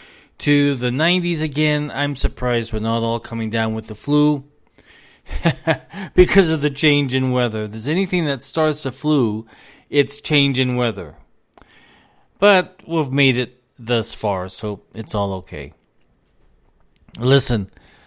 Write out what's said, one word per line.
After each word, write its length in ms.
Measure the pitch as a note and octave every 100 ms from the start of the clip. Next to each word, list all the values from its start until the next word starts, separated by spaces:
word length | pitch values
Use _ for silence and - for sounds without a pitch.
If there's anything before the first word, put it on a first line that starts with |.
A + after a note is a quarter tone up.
| - - _ -
to 360 | D3 C#3+ C#3+
the 160 | C3 B2
nineties 500 | B2+ E3 F#3 F3 D#3+
again. 500 | D#3 C3+ D#3 D3 D3
I'm 240 | A2 C#3+
surprised 580 | C3+ C3+ - B2 A#2+ A2+
we're 80 | A2
not 220 | A2+ A2+
all 180 | A#2 A#2
coming 300 | - A2+ A2
down 240 | A2+ A2
with 120 | A2 -
the 80 |
flu 500 | G#2+ - D3 D3+ C#3+ C3+ _ _ _ _ - - _ -
<laughs> 800 | - E3 - - - - F#3+ F#3
because 360 | - F3+ G3 E3
of 100 | D#3+
the 100 | D3
change 440 | C#3 D3+ C#3+ C3+
in 160 | C3 C3
weather. 340 | B2+ A#2+ G#2+
If 60 | G#2+
there's 180 | A2 A#2
anything 380 | E3+ F#3+ F3+ D#3
that 160 | C3
starts 400 | - E3 D#3 D3+
the 100 | C3+
flu, 540 | - D3+ D3+ A2+ G#2+ - - - - _
it's 320 | C#3+ C#3 -
change 380 | - D3 C#3 C3
in 180 | B2+ B2
weather. 380 | A#2+ G2 D#2 - _ _ _ - - _ _ _ _ _ _ -
But 440 | G#3 F#3+ F3+ - -
we've 240 | E3 C#3
made 260 | C#3 C3+ B2
it 240 | B2+ _ _ -
thus 360 | A#2 A#2+ G#2+
far, 360 | - G#2+ F#2+ F#2+
so 340 | - G#2+ G2+ _
it's 220 | - A2 G#2+
all 160 | G2+
okay. 400 | F#2 - D2+ C#2+ - _ _ _ _ _ _ _ _ _ _ _ _ _ -
Listen, 500 | B2 C#3 B2+ A#2 F#2+ _ _ _